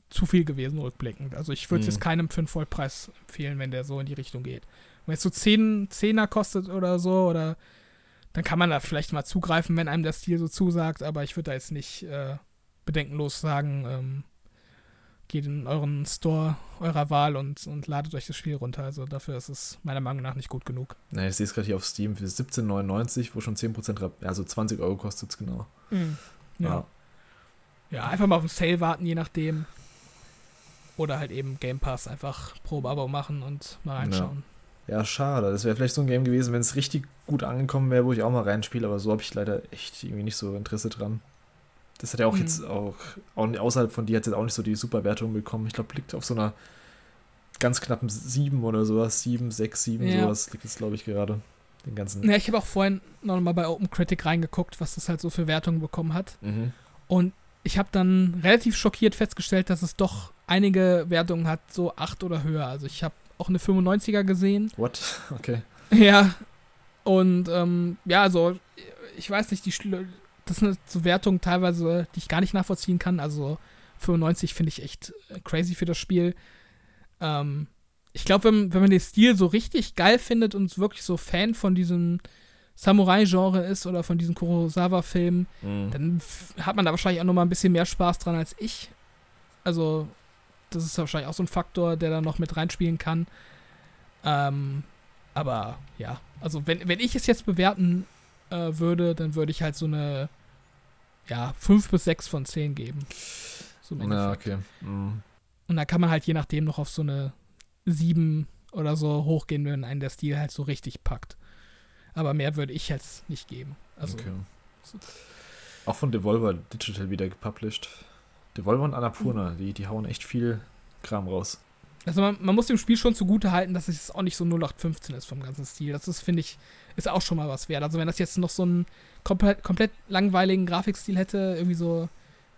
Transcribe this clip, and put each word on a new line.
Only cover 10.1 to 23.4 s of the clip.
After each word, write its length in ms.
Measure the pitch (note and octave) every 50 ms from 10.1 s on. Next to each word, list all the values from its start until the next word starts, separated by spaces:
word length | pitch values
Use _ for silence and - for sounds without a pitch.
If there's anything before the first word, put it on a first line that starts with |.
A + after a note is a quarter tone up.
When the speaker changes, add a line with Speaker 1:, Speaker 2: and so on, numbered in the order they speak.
| D#3+
Speaker 1:
Stil 240 | - - - E3+ E3+
so 100 | E3+ D#3+
zusagt. 560 | - - F#3+ F3+ E3+ E3+ E3 D#3+ D#3 - C3+
Aber 200 | D3+ D#3 D3 C#3+
ich 120 | - -
würd 120 | F3 D#3 D3+
da 60 | C3+
jetzt 180 | C3 - -
nicht, 320 | D#3 C#3+ C3+ - - - F#3
äh, 340 | E3 C#3+ C#3+ C#3 C3+ C#3 C#3+ - _ _ _ _ _ _ _ _
bedenkenlos 560 | - D3+ D#3 D3 C3+ C#3+ D3+ D3 C#3+ - -
sagen, 440 | - D#3 D3 C#3+ C#3+ D3 C#3 C#3 C3 B2
ähm, 360 | C3 C3 C3 C3 C3+ C#3 C#3 - _ _ _ - _ _ _ _ _ _ _ _ _ _ _ _ _ _ - -
geht 180 | - D3+ C#3+
in 220 | C#3+ C#3+ D3 B2+ B2
euren 380 | C#3+ D#3 C#3+ C#3+ D3 C#3+ D3
Store 520 | - - - - E3 D#3+ D#3 D#3 D#3+ D3+ - - - - -
eurer 280 | E3+ E3 D#3 D#3 D3 D3
Wahl 280 | D#3 C#3+ D3 D3 D3 C3+
und, 280 | C#3 C#3 C#3+ - - D3+
und 200 | D3 D3 C3+ -
ladet 260 | D3 C#3+ D3 D#3 E3
euch 120 | C3+ - -
das 80 | D3+
Spiel 200 | - - D#3+ D3
runter. 280 | C#3 B2 B2 B2 - C#3
Also 220 | C3+ C#3+ D3 C3
dafür 320 | C3 C3+ C3+ - - C#3 B2
ist 120 | - -
es 280 | C#3 - - - - - -
meiner 180 | D#3 C3+ C3+
Meinung 220 | C3 B2+ C#3 C3+ B2+
nach 120 | C3 B2+
nicht 140 | C3 - -
gut 160 | - C3 -
genug. 300 | - B2 B2+ C3 - - - _ -
Speaker 2:
Nee, 180 | - G2 F#2 F#2+
ich 60 | F#2
seh's 180 | - G#2 G#2 -
grad 120 | - G2+
hier 100 | G#2 G2+ F#2
auf 80 | -
Steam 320 | - - - G#2 G#2+ G#2 G2+
für 100 | G#2 F#2+
siebzehn 400 | F#2 - C3 - - - A2+ G#2
neunundneunzig, 680 | G2+ G2 G2 F#2+ F#2+ G#2 A#2+ A#2+ - C3 A#2+ - -
wo 40 |
schon 160 | A2+